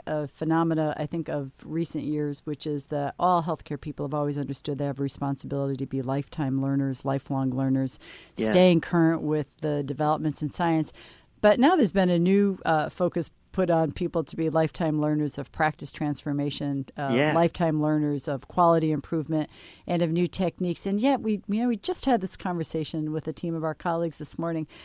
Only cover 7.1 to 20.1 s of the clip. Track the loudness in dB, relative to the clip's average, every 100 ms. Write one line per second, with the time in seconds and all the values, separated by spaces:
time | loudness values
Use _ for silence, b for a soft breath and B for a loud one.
7.1 | -4 -2 -2 0 0 0 2 0 -6 B
8.1 | B B -2 4 6 8 6 4 4 4
9.1 | 2 0 -2 -4 -6 -2 -2 -4 -2 0
10.1 | 0 -2 -2 -4 -2 2 2 0 B B
11.1 | B B 2 4 6 6 6 4 4 2
12.1 | 4 4 4 4 0 0 0 0 -2 -2
13.1 | 0 -4 _ _ -2 2 4 2 -2 -2
14.1 | -2 -4 -2 0 2 0 0 0 2 2
15.1 | 0 -2 -4 -8 -2 -2 -2 -8 -4 -4
16.1 | -4 -4 -2 -2 -4 -4 -4 -6 -6 0
17.1 | 2 2 4 2 2 0 2 2 2 0
18.1 | -2 -4 -6 -4 2 6 6 2 -2 -2
19.1 | -4 -2 -2 -4 B B B B 0 2